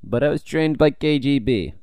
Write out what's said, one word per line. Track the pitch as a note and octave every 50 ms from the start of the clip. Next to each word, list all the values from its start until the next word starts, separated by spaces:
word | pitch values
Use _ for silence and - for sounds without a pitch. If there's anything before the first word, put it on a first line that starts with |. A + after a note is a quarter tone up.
but | - - - A#2 C3+
I | D3
was | C#3+ D3 -
trained | - - D#3+ D#3+ D#3 D#3
by | A#2+ D#3 D3+
K | C#3 - - D3+ D3+ C#3+
G | B2+ C#3+ C#3+ C#3
B. | G#2+ A2 B2+ G#2 E2+ C#2 D2 -